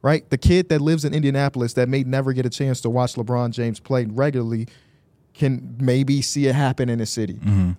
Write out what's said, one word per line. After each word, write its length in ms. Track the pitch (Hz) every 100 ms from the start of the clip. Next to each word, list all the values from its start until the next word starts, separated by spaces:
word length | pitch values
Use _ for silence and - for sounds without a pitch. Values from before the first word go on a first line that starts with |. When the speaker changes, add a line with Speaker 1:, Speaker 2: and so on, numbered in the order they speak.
Speaker 1:
right? 280 | 131 156 -
The 80 | 131
kid 320 | - 180 185
that 100 | 156
lives 240 | 143 160
in 80 | 147
Indianapolis 640 | 151 143 139 139 131 117
that 160 | 123 123
may 140 | 135
never 280 | 127 131 135
get 140 | 127 123
a 40 |
chance 300 | - 135 123
to 80 | 117
watch 240 | 120 123 -
LeBron 340 | 113 123 120
James 300 | 117 117 107
play 260 | - 131 113
regularly 600 | 107 143 131 113 113 117 - _ _ _ _ _
can 420 | - 143 127 127 120
maybe 440 | 131 127 135 139
see 240 | 127 - 139
it 80 |
happen 340 | 131 139 - 123
in 100 | 117
the 60 | 110
city. 280 | - 107
Speaker 2:
Mm-hmm. 380 | 90 101 101 90